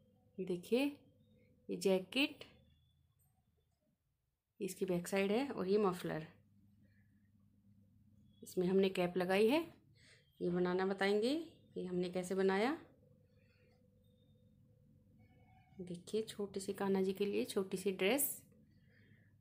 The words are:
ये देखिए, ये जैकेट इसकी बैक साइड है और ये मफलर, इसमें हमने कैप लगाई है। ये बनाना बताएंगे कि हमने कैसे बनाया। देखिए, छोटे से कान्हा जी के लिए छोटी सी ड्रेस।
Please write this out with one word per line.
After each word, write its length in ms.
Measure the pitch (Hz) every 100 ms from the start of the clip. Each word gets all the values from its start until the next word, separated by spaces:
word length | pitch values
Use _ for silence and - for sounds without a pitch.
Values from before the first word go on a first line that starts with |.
| _ _ _ -
ये 60 | 185
देखिए, 380 | 180 - 233 285 285 - _ _ _ _ _ -
ये 80 | 190
जैकेट 680 | 190 190 185 254 294 - - - - _ _ _ _ _ _ _ _ _ _ _ _ _ _ _ _ _ _ -
इसकी 260 | 196 - 185
बैक 220 | 175 175
साइड 240 | 196 196
है 160 | 214 269
और 200 | - 185
ये 100 | 202
मफलर, 460 | 202 175 170 160 160 - _ _ - _ - _ _ _ _ _ - _ - - - - - - - -
इसमें 240 | - - 180
हमने 200 | 190 190
कैप 260 | 190 175 180
लगाई 320 | 180 190 220
है। 260 | 302 330 - - - - - _ -
ये 80 | 180
बनाना 340 | 175 180 180 190
बताएंगे 480 | 196 196 208 226 302 330 - -
कि 100 | -
हमने 240 | 180 180 180
कैसे 240 | 180 180
बनाया। 420 | 190 190 190 226 330 - - - - _ _ _ _ _ _ _ _ - _ - - - - - - - _ _ - - - - - - -
देखिए, 420 | 180 175 - 214
छोटे 380 | 220 - 202 196
से 120 | 190
कान्हा 260 | 196 196 196
जी 100 | 190
के 140 | 196 202
लिए 180 | 202 247
छोटी 300 | - 190 185
सी 160 | 202
ड्रेस। 340 | 185 185 269 - - - - - - - - - - _ _